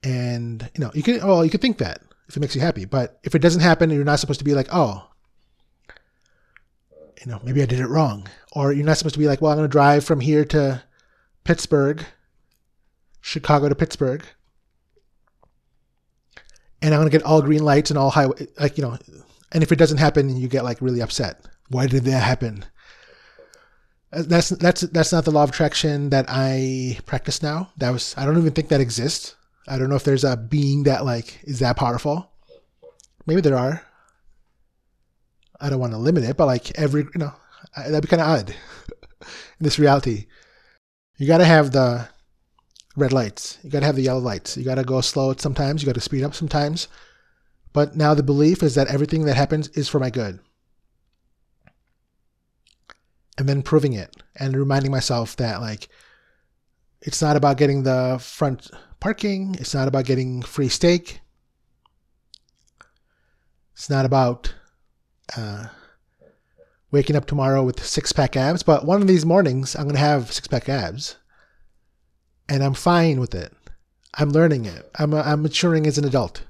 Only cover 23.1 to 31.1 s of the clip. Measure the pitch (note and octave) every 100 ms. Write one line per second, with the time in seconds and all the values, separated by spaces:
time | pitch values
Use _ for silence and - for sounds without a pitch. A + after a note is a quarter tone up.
23.1 | _ _ _ - _ _ _ _ _ _
24.1 | D3 D#3 F3 - E3+ E3+ F3 F3 E3+ D#3+
25.1 | E3+ D#3+ D3+ D3 B2 D3+ - D#3+ D3 C#3+
26.1 | C3+ C3 C3+ C3+ C3 C3 C3 B2+ A#2+ -
27.1 | B2+ - - D#3 D#3 F#3+ - B2 B2 -
28.1 | - C#3 D#3+ D#3+ D3 D#3 C#3+ B2+ A2+ A#2+
29.1 | - - - _ _ - C3+ C3 C#3 -
30.1 | C3+ C3+ B2 A2+ D3+ C#3+ C#3+ C#3+ C3 C3+